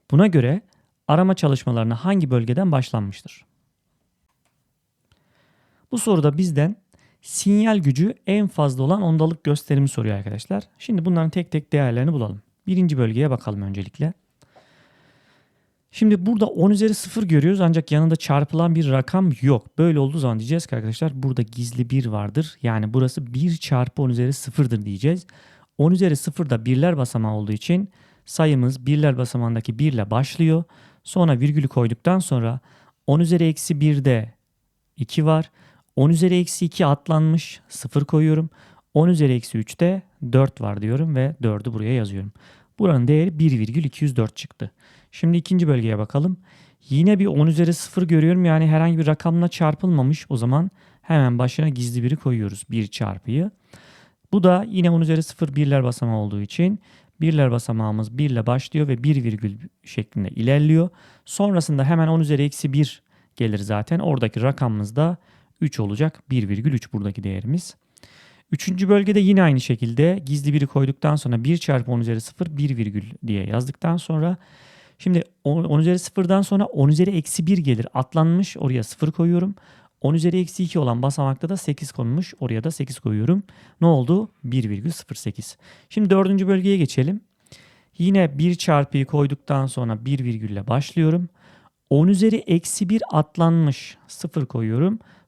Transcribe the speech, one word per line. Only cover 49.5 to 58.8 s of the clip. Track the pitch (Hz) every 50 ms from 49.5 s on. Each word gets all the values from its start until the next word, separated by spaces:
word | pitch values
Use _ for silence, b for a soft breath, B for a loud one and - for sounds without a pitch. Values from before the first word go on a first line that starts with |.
| - - 175 156 151 - - 185 175 147 127 131 156 151 - -
O | 143 117
zaman | 113 120 131 147 170 190 - b b b b b
hemen | b - 165 151 135 127 123 120
başına | 127 127 - - 156 156
gizli | 139 123 120 120 117 123 117
biri | 123 151
koyuyoruz. | 151 - 139 123 113 107 101 95 98 - -
Bir | 120 113 107 101
çarpıyı. | - - 117 101 98 95 - - 113 143 175 214 - _ b b b b b b b b b b b b b _
Bu | - 202 175
da | 185 180 180 202 233
yine | 208 185 175 170
on | 170 165
üzeri | 165 156 165 156 160
sıfır | - - - 170 147 135
birler | 143 147 143 139 139 127
basamağı | 123 117 - - 117 113 110
olduğu | 107 104 98 101
için | 104 101 - - 170 185 208 208 b b b b b b b -
birler | 156 160 160 151 143 127
basamağımız | 117 120 - - 117 110 110 107 107 107 110 104 113 127
bir | 151 147
ile | 131 117 110 117
başlıyor | 123 135 135 - - 156